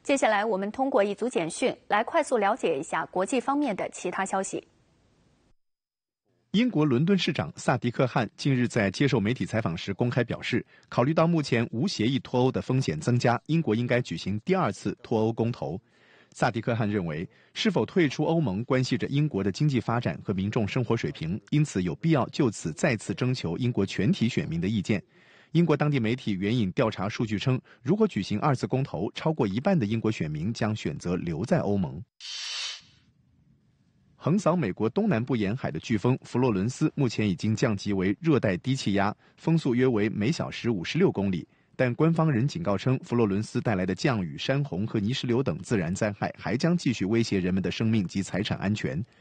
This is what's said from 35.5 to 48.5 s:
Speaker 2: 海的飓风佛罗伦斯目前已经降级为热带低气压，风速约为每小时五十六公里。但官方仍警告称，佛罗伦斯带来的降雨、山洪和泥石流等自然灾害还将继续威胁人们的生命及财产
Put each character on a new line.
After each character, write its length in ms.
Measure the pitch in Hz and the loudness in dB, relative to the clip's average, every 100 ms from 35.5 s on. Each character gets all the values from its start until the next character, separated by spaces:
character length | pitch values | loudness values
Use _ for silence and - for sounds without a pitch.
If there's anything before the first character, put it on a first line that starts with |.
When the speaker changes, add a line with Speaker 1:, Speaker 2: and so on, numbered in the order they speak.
| 123 | 0
Speaker 2:
海 160 | - | -4
的 80 | 156 | -6
飓 180 | - 110 | -2 2
风 220 | 123 131 | 2 0
佛 160 | - 120 | -2 2
罗 140 | 127 | 2
伦 180 | 98 107 | 2 0
斯 220 | - 151 - | 0 -2 0
目 120 | 127 | 0
前 200 | - 107 | 2 0
已 60 | |
经 220 | 87 107 110 | 0 0 2
降 200 | 127 98 | 0 0
级 180 | 101 | -2
为 220 | 98 92 101 | 0 0 0
热 220 | 165 135 | 2 2
带 160 | 107 90 | 2 0
低 180 | 123 135 | -2 -2
气 180 | - | 0
压， 220 | 98 98 - _ _ | 2 0 -2 _ _
风 200 | - 165 | 0 2
速 160 | 147 | 2
约 140 | 120 131 | 2 4
为 220 | 107 107 | 2 0
每 200 | 104 104 | 0 -2
小 220 | - - | 0 -6
时 180 | - 117 | -4 -4
五 140 | 104 | -2
十 140 | 80 156 | -4 2
六 120 | 175 | 2
公 220 | - 98 | 2 -2
里。 160 | 90 - _ _ - | -2 -6 _ _ 0
但 160 | 127 | 0
官 180 | 117 160 | 4 2
方 180 | 170 160 | 4 2
仍 160 | 117 143 | 2 0
警 160 | - | -2
告 140 | 85 98 | -2 0
称， 240 | 131 135 | 0 -2
佛 120 | - 120 | 0 2
罗 100 | 110 | 2
伦 160 | 98 | 2
斯 200 | 110 120 | -2 -2
带 120 | 123 | 0
来 120 | 98 92 | 0 0
的 100 | 92 | 0
降 260 | 151 113 | 0 0
雨、 140 | 85 69 | -4 -4
山 240 | - 139 | -2 -2
洪 220 | 143 87 113 | -2 -4 -2
和 140 | 113 | -2
泥 140 | 101 | -2
石 120 | 127 127 | -2 0
流 160 | 120 | 0
等 160 | 135 78 | 0 -4
自 180 | - 110 | -2 -2
然 180 | 82 98 | 0 -2
灾 160 | 107 | -2
害 220 | 104 95 - | -2 -6 -4
还 200 | - 117 | -4 0
将 180 | 165 175 | 2 2
继 160 | - | 0
续 140 | 117 95 | 0 2
威 180 | 113 | 2
胁 160 | 113 98 | 2 0
人 140 | 90 | 0
们 100 | 92 | 0
的 80 | 90 | -2
生 160 | - 113 | -2 0
命 180 | 110 87 | 2 0
及 160 | 98 | -4
财 200 | 92 90 | -2 -4
产 160 | 110 | -2